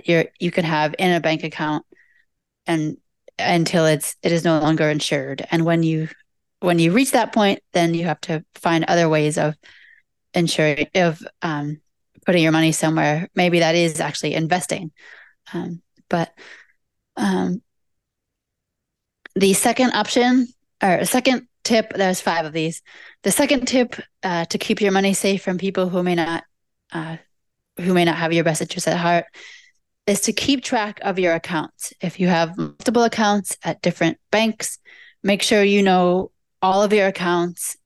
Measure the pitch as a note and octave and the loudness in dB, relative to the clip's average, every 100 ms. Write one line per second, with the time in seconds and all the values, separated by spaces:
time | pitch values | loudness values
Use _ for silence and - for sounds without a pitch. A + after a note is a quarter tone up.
0 | - E3+ - - F3 F#3 D#3+ D#3 D3+ - | 0 0 0 -4 -4 -2 0 0 -2 0
1 | F#3 E3+ D#3+ D#3+ D#3+ - D3+ D3+ - _ | 0 0 0 -2 -6 -6 -4 -4 -8 _
2 | _ _ _ _ _ _ - E3 D3+ - | _ _ _ _ _ _ -4 -2 -2 -8
3 | _ _ - - - E3+ D#3+ F3 D#3+ D3+ | _ _ -20 -6 0 2 2 2 2 2
4 | - - - E3+ E3+ D#3 D3+ D#3+ D3+ D3+ | -2 -4 -2 0 2 2 2 2 2 0
5 | - D3 C3+ C#3 - E3 E3 E3 D#3+ D#3 | -2 -4 -4 -10 -4 0 2 2 2 0
6 | D#3 - _ _ _ - F3+ E3+ E3 G#3+ | -4 -10 _ _ _ -4 0 2 4 4
7 | C4+ B3 G#3+ A3+ G3+ - _ F3+ E3+ E3+ | 2 2 2 2 2 0 _ 0 0 0
8 | F3 D3+ - D#3+ - - F3 E3 D#3+ E3+ | -2 -6 -4 -6 -8 -6 0 0 2 2
9 | E3 D#3 D3+ D#3+ D3+ D#3 - - - _ | 4 2 0 0 -2 -4 -16 -20 -20 _
10 | _ _ _ F3 E3 - D#3 C#3+ D3 F#3+ | _ _ _ -2 0 2 0 0 -2 2
11 | E3+ D#3+ - - E3 D3 D3 D3+ _ _ | 0 0 -12 -10 -6 -6 -6 -10 _ _
12 | _ _ - F3 D#3+ D#3+ D#3+ D#3+ D#3 D#3+ | _ _ 0 2 4 4 2 0 0 0
13 | D3 D3+ F#3+ - F3+ E3+ D#3+ E3+ E3+ D#3 | 0 -2 -4 -2 0 2 2 2 0 -2
14 | D3+ - D#3 D3+ D#3+ F3+ - F3 E3 _ | -6 -4 -4 -4 -2 -2 -4 -8 -8 _
15 | - - - _ - F3 F3 E3+ _ _ | -20 -20 -20 _ -12 -10 -10 -12 _ _
16 | - E3+ E3 _ - - - _ _ _ | -4 -4 -4 _ -20 -20 -20 _ _ _
17 | _ - G#3 F#3+ F#3 F3+ _ _ _ _ | _ -4 -2 -2 -2 -6 _ _ _ _
18 | _ _ _ _ _ _ _ _ _ _ | _ _ _ _ _ _ _ _ _ _
19 | _ _ - F#3+ G3 G3 A#3+ A3+ B3+ G#3 | _ _ -8 0 2 4 2 2 2 0
20 | G#3 B3 B3 B3+ A#3+ _ _ - G3 E3+ | 0 2 4 4 0 _ _ -4 0 2
21 | - B3+ C4 B3 - _ - A3+ G#3+ - | 0 0 2 0 -4 _ 0 0 0 -2
22 | F#3+ F#3 G3+ E3 D#3 E3 D#3+ - _ - | 0 0 -2 -2 -2 -4 -4 -6 _ -20
23 | - - G3+ - C#4+ C#4 B3 B3+ A#3+ - | -20 -6 -2 0 2 2 0 0 0 -4
24 | - _ F#3 F3 E3+ G3 - G#3+ G3+ F#3+ | -18 _ -4 -4 -4 -6 -4 0 2 2
25 | G3 F#3+ G3 G3 - F3+ F#3+ F#3+ F#3 F3+ | 2 2 0 0 -2 -4 -2 -2 -2 0
26 | F3+ E3+ D#3+ E3 - _ _ _ _ D#3+ | 0 0 -2 -6 -10 _ _ _ _ -12
27 | D#3+ E3 _ _ _ _ _ - F3 F3+ | -10 -12 _ _ _ _ _ -6 0 2
28 | E3+ E3 E3 E3+ E3 D#3 F3+ F3 D#3+ F3 | 2 0 0 2 0 -2 -4 -4 -2 0
29 | F3 E3+ - - - - _ _ _ _ | 2 0 -2 -16 -20 -20 _ _ _ _
30 | - G3+ A#3 - - C#4 - A#3+ G#3 - | -4 -2 -2 -2 0 -2 0 -2 -2 -6
31 | G3+ F#3 F3 E3 - E3 E4+ - - - | -6 -2 0 0 -4 -6 -6 -12 -14 -8
32 | F3 - F3+ E3+ E3 F3+ D#3 - - A#3 | -8 -2 0 2 0 -4 -10 -4 0 2
33 | A#3 A3 G#3 G#3 - - E3 - F3 - | 2 2 0 0 -2 -8 -6 -2 -4 0
34 | E3 - - G#3 A3+ - - - _ - | -2 -4 -4 0 0 -4 -10 -12 _ -20
35 | - _ G3 G3+ - G#3+ G3+ G3+ G3 F#3 | -20 _ -2 0 2 2 4 4 4 4
36 | F3+ F3+ - _ _ - F#3 G3 G#3 G#3+ | 4 0 -2 _ _ -2 0 2 4 4
37 | F#3+ F#3+ F3 F3 F3 E3+ - - | 2 0 -2 0 -2 -6 -12 -12